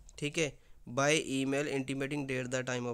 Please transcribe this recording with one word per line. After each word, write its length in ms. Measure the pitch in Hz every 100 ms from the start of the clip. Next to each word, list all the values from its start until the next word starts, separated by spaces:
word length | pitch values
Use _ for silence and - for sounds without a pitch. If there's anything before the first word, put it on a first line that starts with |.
| - -
ਠੀਕ 220 | 147 165
ਹੈ, 140 | 147 - - - -
by 280 | 123 139 156 - 135
email 240 | 135 139 151 135
intimating 440 | 131 135 139 147
date 260 | 135 127 123
the 160 | 131
time 240 | 127 123 120